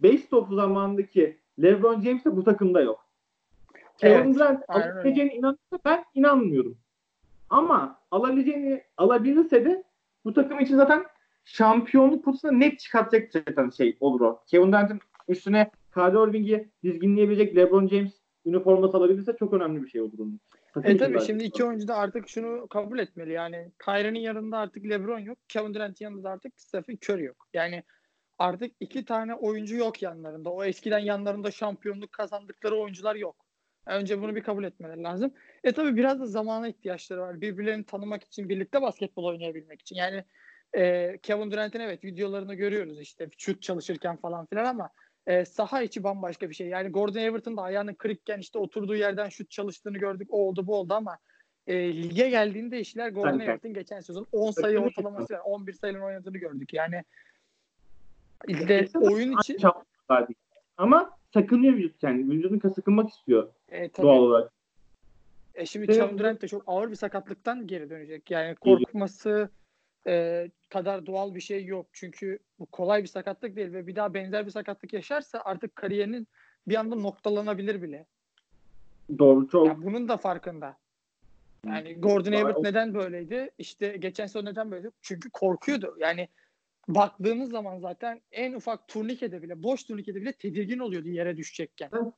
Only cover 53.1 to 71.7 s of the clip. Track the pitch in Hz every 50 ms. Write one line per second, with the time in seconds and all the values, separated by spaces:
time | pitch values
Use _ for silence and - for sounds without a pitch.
53.1 | 190 202 202 - 269 262 220 - - - - 226 202 196 180 - 202 190 185 -
54.1 | 165 196 233 - - 208 220 214 208 - 220 214 214 208 233 247 - - 202 202
55.1 | 202 202 220 220 208 175 - 202 202 208 196 196 185 _ 208 202 196 196 196 196
56.1 | 190 185 185 190 190 180 175 156 143 135 131 - 160 156 160 170 175 175 - _
57.1 | _ _ _ _ _ _ _ _ _ _ _ _ _ _ _ - - - - -
58.1 | - - _ _ _ _ - - 170 151 175 185 202 196 196 - - 330 220 196
59.1 | 208 226 247 262 262 208 - - 381 196 202 175 - - - _ _ _ _ -
60.1 | 127 123 - - 117 - _ _ _ _ _ _ _ 175 190 240 302 339 349 -
61.1 | - - _ _ - 208 196 - 247 240 262 269 247 208 175 156 - _ 151 139
62.1 | 123 127 135 135 151 160 175 185 214 202 - 190 190 196 - 196 208 220 214 214
63.1 | - _ _ 135 117 110 - - _ _ _ _ 175 175 175 - - - 143 143
64.1 | 135 127 123 120 117 113 113 - - _ _ _ _ _ _ _ _ _ _ _
65.1 | _ _ _ _ _ - - - _ 180 165 - - 208 208 202 220 226 202 202
66.1 | 202 196 208 226 220 - 196 170 208 202 - 190 180 196 226 226 214 - 214 196
67.1 | - 196 196 - 190 - _ 233 247 247 214 170 190 165 147 143 160 156 147 151
68.1 | 160 147 - - 175 160 160 165 165 - - 190 190 170 123 - - 208 196 190
69.1 | - - - 214 208 214 208 - - _ _ _ _ _ _ _ _ _ - 180
70.1 | 175 170 170 170 170 175 175 175 - _ _ _ - 190 170 196 196 185 175 196
71.1 | 190 190 196 202 180 185 - - 202 196 185 185